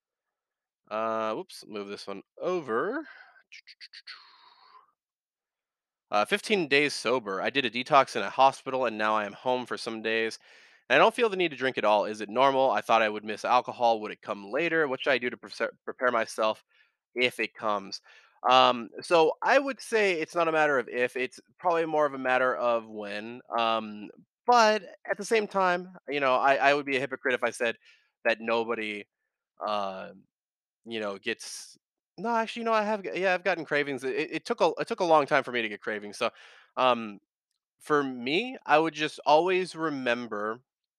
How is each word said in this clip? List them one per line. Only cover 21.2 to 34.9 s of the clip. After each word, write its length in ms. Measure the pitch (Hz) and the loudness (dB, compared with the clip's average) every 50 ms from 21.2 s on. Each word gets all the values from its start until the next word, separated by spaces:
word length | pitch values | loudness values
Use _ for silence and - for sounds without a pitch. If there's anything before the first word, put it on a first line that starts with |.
| 131 127 - - - _ _ _ | -6 -6 -8 -12 -20 _ _ _
probably 260 | - 180 170 165 165 | -2 0 0 0 0
more 200 | 160 156 151 151 | 0 2 2 2
of 80 | 143 139 | 0 0
a 40 | |
matter 380 | 135 131 127 127 127 127 127 110 | -2 0 2 2 4 2 2 0
of 320 | - 120 120 117 117 110 | 0 0 0 0 0 -2
when. 540 | 110 110 104 104 101 101 104 107 117 120 127 - - | -6 -10 -10 -8 -8 -8 -8 -8 -10 -12 -14 -10 -4
Um, 600 | - 117 117 113 113 110 110 107 104 107 104 - - - - _ _ _ _ | -2 0 2 2 2 0 -2 -6 -8 -12 -14 -16 -16 -20 -20 _ _ _ _
but 380 | - 247 240 220 214 214 208 185 - - - - - | 4 4 6 6 4 4 0 -4 -10 -18 -12 -8 -8
at 60 | 196 | -6
the 80 | - 196 | -6 -2
same 200 | - 226 220 208 | 0 0 0 0
time, 440 | 196 - 196 185 180 175 185 180 185 180 - - | 0 0 0 2 2 2 0 -4 -10 -16 -16 -10
you 140 | - 143 143 | -6 -4 0
know, 140 | 139 131 127 | 2 2 2
I, 200 | 117 120 139 135 | 4 4 4 4
I 180 | - 131 139 143 | 6 4 4 4
would 120 | 147 139 | 4 0
be 100 | 139 139 | -2 -2
a 60 | 127 | -2
hypocrite 340 | 139 135 135 - - 135 123 | -2 -4 -6 -4 -2 0 0
if 80 | 117 120 | 0 0
I 60 | 117 | -2
said 260 | 107 - 120 117 110 - _ - _ _ _ _ _ _ - | -2 -2 -2 -2 -2 -4 _ -20 _ _ _ _ _ _ 0
that 160 | 117 117 107 | 0 0 0
nobody, 640 | 113 117 117 117 113 113 117 113 107 107 104 104 101 - _ _ _ _ _ _ _ _ _ - | 0 0 0 0 0 -2 -4 -4 -4 -6 -8 -8 -12 -16 _ _ _ _ _ _ _ _ _ -6
uh, 520 | 87 104 107 104 101 98 95 95 95 92 95 98 101 _ _ _ _ _ _ _ _ _ _ _ _ | -4 -2 -2 -2 -2 -4 -6 -10 -12 -14 -16 -20 -20 _ _ _ _ _ _ _ _ _ _ _ _
you 160 | 113 117 110 | -10 -8 -6
know, 160 | 107 101 98 | -6 -6 -8
gets, 600 | 95 - 120 107 - - - - - - - - _ _ _ _ _ _ _ _ 175 | -6 -6 -6 -6 -6 -10 -14 -16 -16 -18 -20 -20 _ _ _ _ _ _ _ _ -8
no, 100 | 190 233 | -6 -2
actually, 320 | 233 226 226 220 - 233 | -2 -2 -2 -4 -6 -6
you 40 | 226 | -2
know, 80 | 226 226 | 0 0
I 100 | 214 208 | 2 2
have 200 | 208 220 202 185 | 0 -2 -4 -4
g-, 60 | 160 - | -6 -4
yeah, 180 | 170 190 190 180 | -2 0 0 0
I've 100 | 180 175 | 0 0
gotten 220 | 196 175 165 143 | -2 -2 -2 -2
cravings. 380 | - 151 147 143 143 139 120 135 | -2 -2 -2 0 -2 -4 -4 -4
It, 120 | 131 110 | -4 -2
it, 140 | 131 156 - 147 | -2 -4 -4 -6
it 100 | 156 - | -6 -6
took 160 | - 240 - | -6 0 2
a, 100 | 196 160 - - | 2 2 2 0
it 80 | 151 | -4
took 140 | - | -6